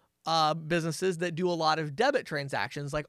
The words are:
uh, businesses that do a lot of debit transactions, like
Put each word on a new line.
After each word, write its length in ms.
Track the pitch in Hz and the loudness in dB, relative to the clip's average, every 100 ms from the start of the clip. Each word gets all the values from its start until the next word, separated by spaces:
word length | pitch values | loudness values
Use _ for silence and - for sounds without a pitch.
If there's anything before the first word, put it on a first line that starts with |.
| _ _ - | _ _ 0
uh, 260 | 165 156 | 2 4
businesses 640 | 160 156 170 160 151 190 165 | 2 0 0 0 -2 -2 0
that 160 | 175 | -4
do 160 | 160 180 | 0 0
a 20 | |
lot 280 | 170 160 156 | 2 2 2
of 160 | 151 139 | -2 0
debit 320 | 254 294 - | 2 2 -2
transactions, 680 | 147 139 131 98 - 143 | -6 -4 -2 -2 -4 -6
like 140 | 151 | -6